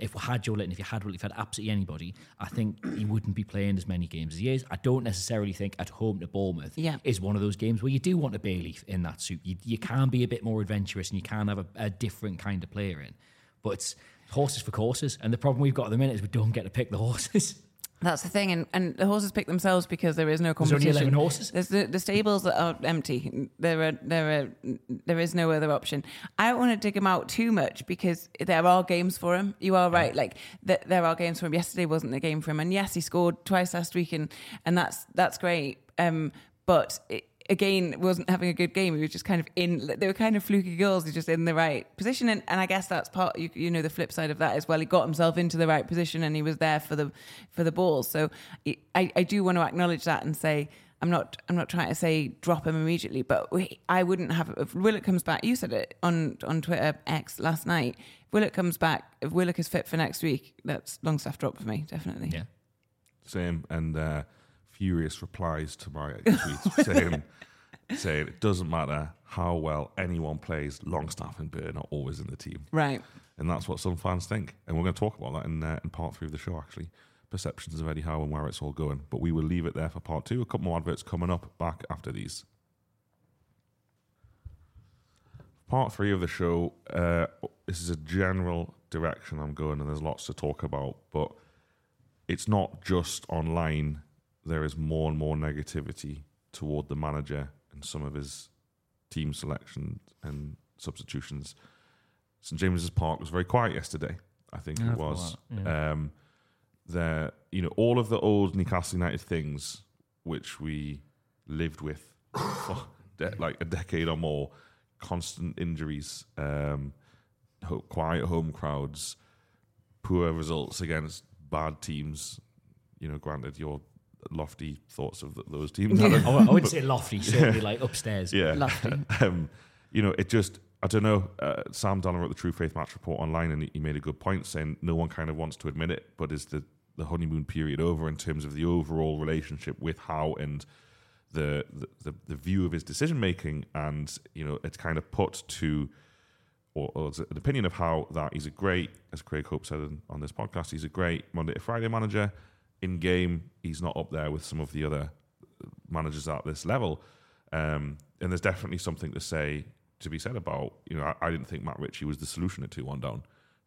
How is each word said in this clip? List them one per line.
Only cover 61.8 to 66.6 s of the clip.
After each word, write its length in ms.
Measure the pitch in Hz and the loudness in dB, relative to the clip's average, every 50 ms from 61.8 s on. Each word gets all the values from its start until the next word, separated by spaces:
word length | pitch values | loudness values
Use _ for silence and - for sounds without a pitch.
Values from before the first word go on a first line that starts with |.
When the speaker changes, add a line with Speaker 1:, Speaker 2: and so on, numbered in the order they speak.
| 151 | -4
Speaker 2:
definitely. 420 | - - 156 - - - - - - | -6 -8 -6 -6 -6 -6 -4 -4 -4
Speaker 1:
Yeah. 120 | 87 82 - - - _ _ _ _ _ _ _ _ _ _ _ _ _ _ | -4 -4 -6 -10 -14 _ _ _ _ _ _ _ _ _ _ _ _ _ _
Speaker 3:
Same, 400 | - - 92 87 87 85 80 - - | -8 -4 -2 -2 0 -2 -4 -4 -4
and, 260 | 82 82 80 80 78 | -4 -2 -2 -2 -2
uh, 240 | 78 78 78 76 73 73 - _ _ _ _ _ _ _ _ | -2 -2 -2 -2 -4 -6 -8 _ _ _ _ _ _ _ _
furious 520 | - - 98 95 90 85 80 78 - - | -6 -2 0 2 2 2 2 0 -4 -8
replies 540 | - - - - 90 82 80 78 78 73 - | -12 -12 -8 -4 -4 -2 -2 -2 -4 -6 -8
to 140 | - - - | -12 -14 -12
my 240 | 71 73 73 73 64 | -8 -8 -6 -6 -8
tweets 720 | - - 226 196 - - - 71 71 | 2 4 4 4 6 2 -2 -4 0